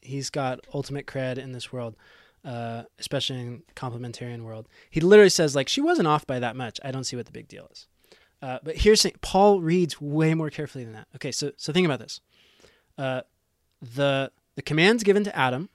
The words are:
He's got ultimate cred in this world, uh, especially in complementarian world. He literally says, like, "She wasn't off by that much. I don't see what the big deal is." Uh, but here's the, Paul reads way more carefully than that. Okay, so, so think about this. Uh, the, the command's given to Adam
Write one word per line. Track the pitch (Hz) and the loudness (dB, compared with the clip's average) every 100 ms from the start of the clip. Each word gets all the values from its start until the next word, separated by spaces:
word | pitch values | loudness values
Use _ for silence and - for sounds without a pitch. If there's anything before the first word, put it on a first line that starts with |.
He's | - 139 131 | -10 -10 -6
got | - 135 127 - | -4 -4 -6 -8
ultimate | 143 135 143 131 | -8 -8 -8 -8
cred | 135 131 127 | -6 -6 -6
in | 135 | -10
this | 127 - | -12 -12
world, | 127 117 110 _ - _ _ 165 | -10 -10 -12 _ -20 _ _ -12
uh, | 120 117 117 - _ | -10 -8 -10 -14 _
especially | - 143 127 131 | -8 -6 -6 -8
in | 120 120 - - | -10 -12 -18 -12
complementarian | 131 117 123 117 123 120 | -10 -10 -12 -12 -12 -12
world. | 113 110 110 _ _ | -12 -16 -18 _ _
He | 170 | 0
literally | 170 208 202 | 8 10 10
says, | - 160 139 | 8 2 0
like, | 131 | -2
"She | - | 0
wasn't | 302 349 175 | 0 2 2
off | 151 - | 2 0
by | 127 | -4
that | 120 113 | -4 -6
much. | 123 - | -10 -10
I | 139 | -10
don't | 131 | -8
see | 127 123 | -8 -8
what | 110 | -10
the | |
big | - 113 | -14 -18
deal | 101 92 | -20 -20
is." | - - _ _ - _ _ | -20 -20 _ _ -20 _ _
Uh, | 139 127 | -10 -10
but | 151 156 | -10 2
here's | 208 214 | 6 6
the, | 190 - | 4 -2
Paul | - 185 208 202 | -2 4 6 6
reads | 160 180 170 - | 4 2 2 -2
way | 147 147 160 160 | -4 0 2 2
more | 156 | -2
carefully | - 147 139 | -6 -12 -12
than | 117 | -14
that. | 110 113 135 | -16 -18 -12
Okay, | 143 | -8
so, | 120 147 - | -6 -6 -8
so | - | -4
think | 156 180 | 0 0
about | 131 | 0
this. | - - _ _ _ _ _ _ _ - | -8 -18 _ _ _ _ _ _ _ -8
Uh, | 135 131 - _ _ _ _ _ | -6 -6 -10 _ _ _ _ _
the, | 131 117 143 135 135 _ _ - | -14 -2 0 0 -4 _ _ -14
the | |
command's | - 151 175 233 | -4 2 4 4
given | 202 202 | 4 2
to | 208 170 | 2 0
Adam | 131 127 185 | 0 0 -6